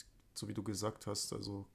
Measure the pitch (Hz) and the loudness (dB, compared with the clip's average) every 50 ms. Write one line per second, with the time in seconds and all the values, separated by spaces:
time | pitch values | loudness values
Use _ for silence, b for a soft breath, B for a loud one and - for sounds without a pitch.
0 | - - - - - - - - - 104 104 110 98 110 104 95 104 107 107 - | -8 -12 -14 -20 -20 -12 -8 -4 -4 -2 0 0 2 2 2 4 4 2 2 2
1 | - 107 104 101 - - - - 107 104 101 101 101 - - | 0 0 0 2 2 0 0 -2 0 0 -2 -2 -4 -6 -12